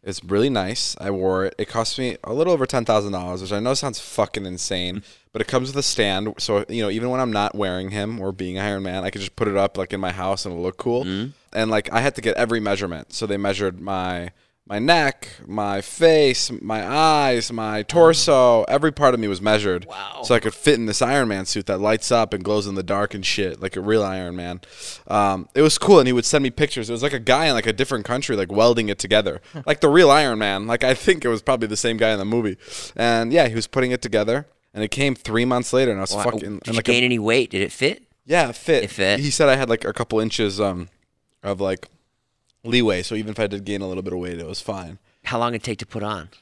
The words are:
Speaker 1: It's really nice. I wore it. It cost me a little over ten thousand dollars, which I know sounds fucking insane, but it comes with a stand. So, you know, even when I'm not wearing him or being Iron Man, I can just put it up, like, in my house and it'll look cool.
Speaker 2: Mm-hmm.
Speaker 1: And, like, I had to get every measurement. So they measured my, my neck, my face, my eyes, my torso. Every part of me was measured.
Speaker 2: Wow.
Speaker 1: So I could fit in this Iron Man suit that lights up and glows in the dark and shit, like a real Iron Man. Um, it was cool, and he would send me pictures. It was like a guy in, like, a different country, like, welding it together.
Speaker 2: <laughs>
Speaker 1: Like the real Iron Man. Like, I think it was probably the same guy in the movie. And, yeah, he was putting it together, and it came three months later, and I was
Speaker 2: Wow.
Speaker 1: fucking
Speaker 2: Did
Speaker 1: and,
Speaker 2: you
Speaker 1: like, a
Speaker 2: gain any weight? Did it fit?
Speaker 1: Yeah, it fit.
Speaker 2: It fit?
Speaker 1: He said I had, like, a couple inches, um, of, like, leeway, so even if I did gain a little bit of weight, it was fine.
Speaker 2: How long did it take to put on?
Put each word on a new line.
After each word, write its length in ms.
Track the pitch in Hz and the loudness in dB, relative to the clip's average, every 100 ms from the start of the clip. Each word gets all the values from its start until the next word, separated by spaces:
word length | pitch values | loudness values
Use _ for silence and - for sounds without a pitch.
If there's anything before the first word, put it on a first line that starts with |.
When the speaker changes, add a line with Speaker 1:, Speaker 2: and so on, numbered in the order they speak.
Speaker 1:
It's 220 | - 95 | -10 -12
really 240 | 85 101 131 | -2 0 2
nice. 480 | 120 92 117 - - | 0 -2 -4 -6 -6
I 120 | 98 | -6
wore 340 | 98 92 92 | -2 0 0
it. 100 | 95 - | -2 -4
It 100 | 104 | -6
cost 300 | 113 113 - | -2 -4 -4
me 180 | 127 98 | -6 -6
a 80 | - | -6
little 220 | 123 165 | -2 2
over 100 | 165 131 | 2 0
ten 180 | 131 | -2
thousand 280 | 113 107 104 | 2 2 2
dollars, 300 | 95 90 92 | -6 -6 -8
which 100 | 92 | -4
I 80 | 101 | -4
know 140 | 117 | -2
sounds 260 | 131 143 110 | -2 -4 -10
fucking 460 | - - 104 110 95 | -8 -2 -2 -2 -8
insane, 560 | 90 - 95 90 95 - - _ | -8 -6 -4 -4 -8 -12 -20 _
but 120 | 107 | -6
it 40 | 107 | -2
comes 220 | 131 127 | 0 -2
with 80 | 135 | -4
a 60 | |
stand. 500 | 135 - 104 95 107 - | -2 0 0 0 -4 -6
So, 260 | - 101 107 | -2 0 0
you 120 | 117 | -4
know, 60 | 104 | -2
even 220 | 107 123 | -2 -2
when 100 | 127 | -2
I'm 120 | 127 | 0
not 220 | 104 104 | 0 -2
wearing 360 | 101 98 92 95 | -2 -4 -4 -6
him 280 | 104 104 113 | -6 -6 -6
or 140 | 95 | -8
being 260 | 95 92 92 | -6 -6 -4
Iron 240 | 104 98 | -4 -4
Man, 220 | 95 92 | -6 -6
I 60 | 95 | -6
can 100 | 101 | -6
just 160 | 98 - | -10 -4
put 100 | 107 | -2
it 120 | 98 | 0
up, 180 | 98 - | 0 -2
like, 160 | 95 | -6
in 80 | 98 | -4
my 120 | 92 | -4
house 340 | 95 92 98 101 | -4 -4 -4 -4
and 60 | |
it'll 100 | 85 | -4
look 140 | 90 - | -6 -4
cool. 260 | 123 120 | -2 -2
Speaker 2:
Mm-hmm. 280 | 92 92 123 - _ | -2 -6 -6 -12 _
Speaker 1:
And, 180 | - 113 | -4 0
like, 220 | 107 - | 0 0
I 80 | 113 | 0
had 140 | 135 | 0
to 80 | - | -2
get 120 | 110 95 | -2 0
every 220 | 117 117 | 0 -2
measurement. 520 | 104 98 98 80 - | -2 -2 -4 -8 -12
So 140 | - 107 | -10 -6
they 100 | 101 | -4
measured 420 | 101 95 101 90 | -2 -2 -4 -4
my, 500 | 92 95 92 90 87 _ _ _ _ | -8 -6 -4 -6 -8 _ _ _ _
my 120 | 104 | -4
neck, 500 | 135 170 143 - - - - | 2 4 2 -2 -16 -18 -8
my 340 | 107 104 98 | -4 -2 -4
face, 680 | - - 165 156 143 123 - 117 | -6 4 6 8 6 2 -4 -6
my 220 | 95 110 92 | -6 -6 -2
eyes, 640 | 143 160 151 139 123 - | 2 4 4 2 0 -2
my 300 | 117 110 107 | -6 -4 -4
torso. 800 | 107 170 165 160 - 139 123 117 | 0 6 8 8 4 6 8 6
Every 280 | - 139 156 | 4 2 0
part 220 | 143 143 | 4 4
of 60 | 123 | 4
me 80 | 107 | 0
was 120 | 95 | -2
measured. 440 | 104 107 104 90 90 | 2 2 2 -2 -6
Speaker 2:
Wow. 360 | 95 98 - | -12 -12 -10
Speaker 1:
So 100 | 120 | 0
I 60 | 120 | 2
could 140 | 110 | 2
fit 200 | - - | 0 2
in 120 | 135 110 | 2 0
this 140 | 104 | 0
Iron 260 | 123 143 120 | 2 2 0
Man 160 | 98 95 | -2 -4
suit 200 | 107 98 | -6 -4
that 120 | 95 | 0
lights 320 | 104 113 - | 0 0 2
up 200 | 120 107 | 2 2
and 100 | 101 | -2
glows 220 | 92 104 101 | 0 0 0
in 80 | |
the 80 | 98 | -6
dark 320 | 90 98 104 | -2 -2 -2
and 100 | 104 95 | -4 -4
shit, 340 | - 95 - | -2 -4 -4
like 160 | 95 98 | -8 -6
a 40 | |
real 220 | 98 110 | 2 2
Iron 300 | 98 95 90 90 | 2 -4 -8 -8
Man. 240 | 87 90 - - - - - | -8 -10 -14 -18 -16 -16 -2
Um, 420 | 104 101 95 - | 2 2 0 -2
it 80 | 131 | 4
was 160 | 156 - | 4 4
cool, 200 | - 185 | 8 8
and 60 | 127 | 8
he 40 | |
would 120 | 123 | 2
send 180 | 117 151 | 2 0
me 80 | 135 | 0
pictures. 380 | 117 151 - 110 | 0 -2 -2 -6
It 20 | |
was 100 | 117 | -4
like 100 | 139 | -4
a 60 | 139 | -4
guy 260 | 113 131 160 | 2 4 4
in, 80 | |
like, 120 | 120 113 | 0 0
a 60 | |
different 320 | 104 131 127 | -2 -2 -2
country, 300 | 104 120 - 110 | -4 -4 -2 -2
like, 140 | 92 | -2
welding 360 | 101 117 117 107 | 4 6 6 0
it 100 | 101 | -4
together. 420 | 95 104 98 73 - | 2 2 2 -6 -12
Speaker 2:
<laughs> 120 | 160 139 | -10 -4
Speaker 1:
Like 140 | 151 | 2
the 80 | 151 | 6
real 220 | 156 165 | 8 8
Iron 280 | 143 143 110 | 8 4 0
Man. 260 | 104 98 110 | 0 -2 -2
Like, 160 | 117 | 0
I 100 | 127 | 2
think 300 | 131 - 175 | 2 2 2
it 40 | 127 | 0
was 140 | 110 | -2
probably 260 | - 131 110 | 0 -2 -2
the 80 | 107 | -2
same 200 | 120 113 | -2 2
guy 140 | 110 | 2
in 80 | 107 | 2
the 60 | |
movie. 320 | 98 113 107 95 - - - - | 0 0 -2 -4 -12 -14 -12 -2
And, 360 | 117 117 117 | 2 2 2
yeah, 140 | 160 135 | 4 2
he 60 | |
was 120 | 113 - | 0 -4
putting 220 | - 127 | -2 -2
it 100 | 127 | -2
together, 440 | 117 107 104 127 147 _ _ | -2 -2 0 -2 -4 _ _
and 120 | 104 | -8
it 60 | 107 | -6
came 220 | - 143 127 | -2 -2 -2
three 280 | - 110 | -4 -2
months 280 | 123 123 120 | 0 0 0
later, 180 | 127 131 | 0 2
and 80 | 98 | 0
I 40 | |
was 120 | 95 | -4
Speaker 2:
Wow. 80 | 101 | -2
Speaker 1:
fucking 140 | 123 113 | -2 -4
Speaker 2:
Did 80 | 98 | -8
Speaker 1:
and, 180 | 104 - | -10 -4
Speaker 2:
you 40 | |
Speaker 1:
like, 140 | 113 107 | -4 0
a 40 | |
Speaker 2:
gain 100 | 123 | 2
any 140 | 123 120 | 2 0
weight? 320 | 107 120 120 | 2 2 0
Did 120 | 101 | -2
it 100 | 98 | -4
fit? 320 | - 135 - _ _ | -2 -4 -4 _ _
Speaker 1:
Yeah, 240 | - 170 139 | -2 0 0
it 60 | 117 | -4
fit. 280 | - 143 | 0 2
Speaker 2:
It 60 | 107 | 0
fit? 280 | - 95 107 | -2 0 2
Speaker 1:
He 100 | 143 | 0
said 180 | - 147 | 2 4
I 80 | 131 | 4
had, 120 | 127 | 2
like, 160 | 117 | -2
a 80 | - | -2
couple 280 | 107 120 113 | -6 -2 0
inches, 400 | 110 - 107 98 | 0 -2 -2 0
um, 280 | 101 90 90 _ _ _ _ _ | -2 -2 -10 _ _ _ _ _
of, 180 | 101 95 | -8 -4
like, 280 | 98 95 - _ _ _ _ _ _ _ | -2 -4 -8 _ _ _ _ _ _ _
leeway, 380 | 113 123 113 90 | 0 2 2 0
so 120 | 92 | -2
even 160 | 110 107 | -6 -6
if 100 | 104 | -4
I 60 | 107 | -4
did 180 | 101 | -4
gain 160 | 98 101 | -6 -6
a 80 | 95 | -6
little 140 | 92 | -6
bit 100 | 92 | -6
of 60 | 90 | -6
weight, 200 | 90 85 | -6 -8
it 80 | 80 | -10
was 140 | 98 | -10
fine. 380 | - 98 82 95 _ _ | -8 -10 -10 -18 _ _
Speaker 2:
How 140 | - 120 | -8 -4
long 140 | 120 | -2
did 100 | 117 | -4
it 20 | |
take 140 | - 107 | -6 -8
to 80 | 107 | -8
put 160 | 113 | -8
on? 260 | 104 101 78 _ | -6 -8 -10 _